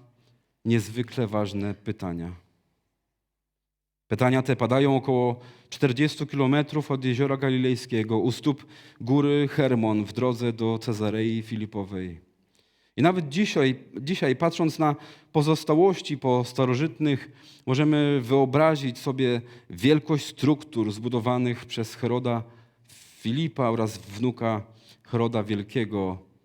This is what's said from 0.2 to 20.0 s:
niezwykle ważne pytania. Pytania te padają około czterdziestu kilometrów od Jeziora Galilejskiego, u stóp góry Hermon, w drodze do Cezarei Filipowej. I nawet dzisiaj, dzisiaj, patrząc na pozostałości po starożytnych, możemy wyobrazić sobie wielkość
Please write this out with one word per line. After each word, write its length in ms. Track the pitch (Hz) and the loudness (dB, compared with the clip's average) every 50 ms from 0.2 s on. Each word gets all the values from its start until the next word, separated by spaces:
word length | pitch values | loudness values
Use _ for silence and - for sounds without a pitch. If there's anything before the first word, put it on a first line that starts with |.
| _ _ _ _ _ _ _ _ - | _ _ _ _ _ _ _ _ -2
niezwykle 640 | 113 117 117 101 107 113 123 120 117 - 131 117 | 2 2 2 0 -2 -4 -6 -8 -6 -4 -4 -4
ważne 460 | 98 110 104 104 101 101 101 101 104 98 | -2 -2 -2 -2 -2 -4 -4 -4 -4 -6
pytania. 600 | - - 113 101 - 98 90 85 85 85 87 87 - _ _ _ _ _ _ _ _ _ _ _ _ _ _ _ _ _ _ _ _ _ _ _ _ _ _ _ _ _ _ _ _ _ | -8 -8 -10 -8 -6 -6 -8 -6 -6 -8 -10 -12 -14 _ _ _ _ _ _ _ _ _ _ _ _ _ _ _ _ _ _ _ _ _ _ _ _ _ _ _ _ _ _ _ _ _
Pytania 340 | - 110 107 127 127 131 131 | -6 -2 0 2 2 2 2
te 140 | 131 - 123 | 2 0 0
padają 400 | - 120 110 127 135 143 139 135 | 0 0 2 2 4 4 4 2
około 440 | 127 123 143 127 123 123 120 117 120 - - - - _ - | 0 0 0 0 2 2 0 -2 -4 -10 -20 -20 -20 _ -18
czterdziestu 580 | - - 147 135 123 135 151 147 - - 147 | -4 0 0 2 2 2 0 0 0 -4 -8
kilometrów 640 | - 139 139 135 131 143 147 143 147 147 151 139 - | -4 -2 0 2 2 2 2 0 0 -2 -4 -2 -2
od 140 | 135 131 131 | -2 -2 0
Jeziora 320 | 127 120 120 139 135 135 | 0 0 2 0 0 0
Galilejskiego, 800 | 123 139 131 127 127 127 131 123 117 - - 120 110 110 110 113 110 | 0 0 0 0 2 2 0 0 -2 -4 -4 -2 -2 0 0 0 0
u 120 | 92 123 | 0 0
stóp 340 | 113 - - 151 131 - - - - - - - - - | -2 0 0 0 0 -2 -4 -20 -20 -20 -20 -20 -16 -8
góry 460 | 117 120 135 147 143 143 143 147 143 | -2 2 2 4 4 4 4 2 2
Hermon, 580 | 139 - 143 135 127 127 113 110 110 104 107 101 | 0 2 2 2 4 4 2 2 2 2 0 -2
w 80 | 98 - | -2 -4
drodze 400 | 117 127 127 120 110 120 120 110 | -2 0 0 0 0 -2 -2 -2
do 260 | 110 113 113 113 113 | 0 0 0 0 0
Cezarei 600 | - 123 110 104 107 104 107 110 110 113 113 110 | -2 -4 -4 -2 -2 -2 0 0 -2 -2 -2 -4
Filipowej. 800 | 107 - 113 107 107 104 - 101 98 95 101 92 92 90 82 80 - _ _ _ _ _ _ _ _ _ _ _ _ _ - | -4 -6 -6 -6 -6 -6 -6 -8 -8 -6 -8 -8 -8 -8 -10 -14 -18 _ _ _ _ _ _ _ _ _ _ _ _ _ -2
I 40 | 113 | 2
nawet 280 | 139 175 185 185 156 135 | 2 2 2 0 -2 -4
dzisiaj, 500 | 139 190 214 208 - 165 139 131 127 - - - - 95 | -2 -2 0 0 2 2 2 2 0 -2 -8 -14 -14 -8
dzisiaj, 340 | 135 151 185 - 170 135 131 | -6 -6 -4 0 0 0 0
patrząc 440 | - 170 170 165 - 170 156 - - | 2 0 -2 0 0 -2 0 0 0
na 160 | 156 147 143 - - - - - _ _ | 0 0 0 -2 -6 -18 -20 -20 _ _
pozostałości 840 | - 156 143 156 156 151 - - 151 160 185 196 180 - - - 147 | 0 2 4 4 2 2 2 2 4 6 6 4 4 0 -4 -8 -6
po 260 | 123 - 127 123 123 120 | -2 0 2 2 2 0
starożytnych, 880 | - - 139 131 127 123 127 156 160 - - 151 147 139 123 - - - - - - - - - | 0 0 0 2 2 2 0 0 -2 -2 -2 0 0 0 -2 -4 -10 -20 -20 -20 -20 -20 -8 -4
możemy 560 | 127 131 139 151 151 151 147 147 143 143 135 117 | -2 2 2 4 4 4 4 4 2 2 0 2
wyobrazić 760 | 117 135 139 135 131 127 147 156 160 156 139 139 127 117 | 2 4 4 4 4 4 4 4 4 4 2 -2 -6 -6
sobie 440 | - - 143 131 135 131 123 120 117 - - - - - - | -6 -4 -4 -2 0 0 0 0 -2 -4 -8 -18 -20 -20 -18
wielkość 560 | 87 85 107 143 156 151 | -4 2 4 4 4 4